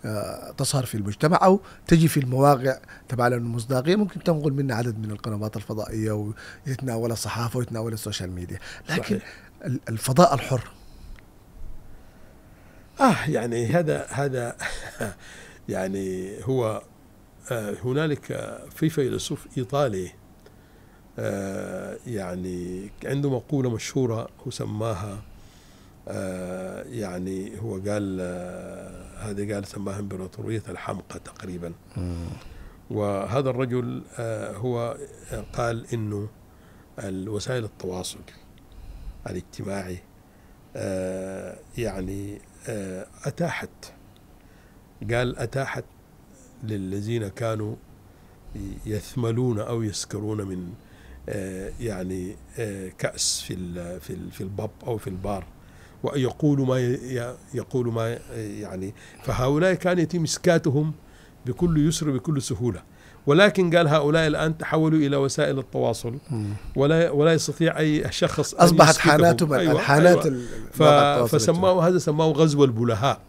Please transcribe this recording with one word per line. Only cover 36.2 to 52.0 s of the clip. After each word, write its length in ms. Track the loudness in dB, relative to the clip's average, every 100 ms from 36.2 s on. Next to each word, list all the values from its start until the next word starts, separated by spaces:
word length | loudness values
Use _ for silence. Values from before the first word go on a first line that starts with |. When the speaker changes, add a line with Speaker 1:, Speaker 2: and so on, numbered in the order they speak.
| -8 -12 -20 -20 -20 -20 -20 -12
Speaker 2:
الوسائل 640 | -8 -8 -6 -6 -4 -4
التواصل 560 | -6 -8 -8 -6 -8 -12 -18 -20 -20 -20 -20 -20 -16 -14 -14 -12 -10
الاجتماعي، 680 | -10 -10 -12 -8 -6 -8 -10 -14 -20 -20 -20 -20 -20 -16 -8
آه، 840 | -6 -4 -4 -6 -8 -10 -12 -14 -14 -6
يعني، 640 | -6 -4 -6 -6 -8 -12 -18 -16 -10
آه، 400 | -8 -8 -10 -12 -10
أتاحت، 460 | -10 -4 -4 -4 -10 -16 -20 -20 -20 -20 -20 -20 -20 -20 -20 -20 -20 -14 -2
قال 240 | 0 0 -2
أتاحت 460 | -6 -4 -4 -8 -10 -18 -20 -20 -20 -20 -20 -12
للذين 640 | -8 -6 -4 -6 -4 -4 -4
كانوا 480 | -4 -4 -2 -4 -8 -14 -20 -20 -20 -20 -20 -16 -12 -10 -10 -6
يثملون 720 | -6 -6 -4 -2 0 0 0
أو 220 | -2 -4
يسكرون 580 | -4 -4 -8 -6 -4 -4
من، 280 | -4 -6 -8 -14 -20 -20 -20 -16 -10
آه، 420 | -8 -8 -8 -10 -8
يعني، 560 | -8 -6